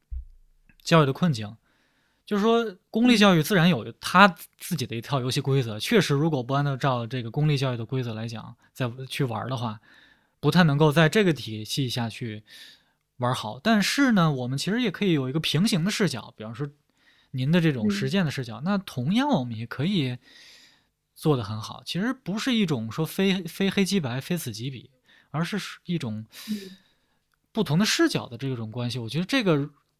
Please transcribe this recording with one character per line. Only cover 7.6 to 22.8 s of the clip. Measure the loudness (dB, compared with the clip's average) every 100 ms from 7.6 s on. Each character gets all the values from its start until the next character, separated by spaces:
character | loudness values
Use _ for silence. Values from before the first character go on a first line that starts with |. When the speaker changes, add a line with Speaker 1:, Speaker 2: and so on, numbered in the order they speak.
| 0
Speaker 1:
育 | -2
的 |
规 | -4 -4
则 | -4
来 | -6 -8
讲， | -10 -14 -20 _
再 | -6 -6 -6 -12
去 | -4
玩 | -4 -2
儿 | -6
的 | -6
话， | -6 -8 _ -20 _ _ _ _
不 | 2
太 | 4
能 | 4 6
够 | 4
在 | 6 4
这 | 4
个 | 2
体 | 0 -6 -10
系 | -6 -4 -2
下 | -2 -6
去 | -6 -10 -10 _ -20 -20 -20 _ _ _ _
玩 | -2
儿 |
好。 | -2 -6 -4
但 | 2 2
是 | 2 2 4
呢， | 6 4
我 | 2 -2
们 | -4
其 | -2
实 | 0
也 | -2
可 | 0
以 | 0
有 | 2 0
一 |
个 | -2
平 | 0 0 2
行 | 2
的 | 0
视 | 0 -2
角， | -2 -10 _
比 |
方 | -12
说 | -8 -8 _ _ _ _ _ _
您 | -4 2
的 | 4
这 | 4
种 | 2 0
实 | 0 0
践 | 0
的 | 0
视 | -2
角， | -8 -6
Speaker 2:
嗯。 |
Speaker 1:
那 | -2 -2
同 | -4 -6 0
样 | 0 2
我 | 0
们 | -2 -6
也 | -8
可 | -4
以 | -2 0 -2 -6 _ -20 -20 -20 -20 _ _ _ _
做 | -4 0 0
得 |
很 | -2 -8
好。 | -10 -12 -8
其 | -4
实 | -4
不 | -4 -6 -4
是 | 0
一 | 2 2
种 | 0